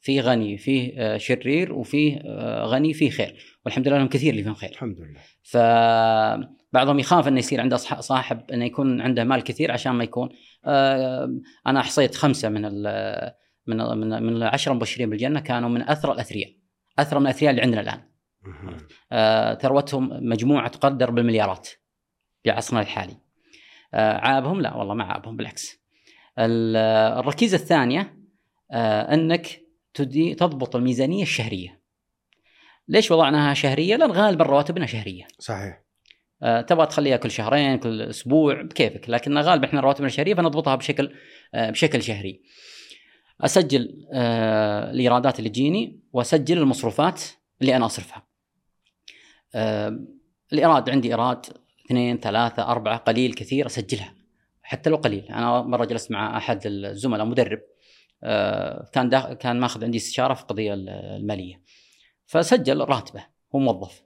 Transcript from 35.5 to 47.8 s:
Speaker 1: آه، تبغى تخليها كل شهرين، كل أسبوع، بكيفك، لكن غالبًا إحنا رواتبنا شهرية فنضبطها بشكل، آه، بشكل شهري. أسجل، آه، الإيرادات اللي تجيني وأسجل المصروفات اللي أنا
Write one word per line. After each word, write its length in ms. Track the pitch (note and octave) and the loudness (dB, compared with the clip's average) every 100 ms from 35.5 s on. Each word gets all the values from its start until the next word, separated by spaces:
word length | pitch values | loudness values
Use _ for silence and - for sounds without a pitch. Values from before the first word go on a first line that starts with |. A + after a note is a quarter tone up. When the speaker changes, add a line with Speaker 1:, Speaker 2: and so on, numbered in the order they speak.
| G2+ G2+ F2+ _ _ _ _ _ _ | -8 -8 -14 _ _ _ _ _ _
Speaker 1:
آه، 180 | A#2+ A#2 | 0 0
تبغى 240 | A#2+ E3+ D#3 | 2 4 4
تخليها 320 | - C#3+ B2+ | 2 0 0
كل 140 | A#2+ | -2
شهرين، 460 | - A2 C#3+ C#3+ B2+ | -4 0 2 2 0
كل 240 | B2 A2 | -2 -6
أسبوع، 600 | A2 A2 A#2+ D3 D3+ A#2 | -8 -10 2 4 4 0
بكيفك، 480 | - - A2+ - - | -6 -2 -2 -2 -4
لكن 280 | A#2+ C#3+ D3 | -4 0 0
غالبًا 300 | D3+ E3+ C3 | 2 2 2
إحنا 140 | D3 | 2
رواتبنا 280 | C3+ C#3 C#3+ | 2 2 -2
شهرية 240 | B2 C#3+ | -2 0
فنضبطها 420 | F#3+ E3 D3+ D#3 C3+ | 2 0 0 0 -2
بشكل، 360 | - C#3+ C#3 - - - _ | -2 -2 -4 -6 -20 -20 _
آه، 160 | A2+ A2+ | -4 -4
بشكل 340 | A2 D#3 C#3+ | 2 2 2
شهري. 380 | A2 G2+ F#2+ F#2 _ - - - - - _ _ _ _ | -2 -6 -8 -12 _ -20 -20 -20 -20 -20 _ _ _ _
أسجل، 640 | - G3 D#3 C3+ A#2+ - - | 2 2 4 2 0 -10 -10
آه، 800 | C3+ A#2+ A#2 A2 G#2+ G#2+ G#2 A2 | -2 0 0 2 2 0 -2 -4
الإيرادات 480 | B2 B2 A#2+ C3 B2+ | 0 4 4 2 -2
اللي 100 | A2+ | -6
تجيني 500 | A2 C#3 F3+ - - _ | -2 0 0 -4 -10 _
وأسجل 440 | B2+ A#2+ D#3+ C3+ F3 | -4 2 2 2 2
المصروفات 640 | C#3 C3 A#2 G#2+ D#3+ F3+ - - _ _ | 2 2 -2 0 0 0 -14 -16 _ _
اللي 140 | C3+ | 2
أنا 100 | D#3 | 2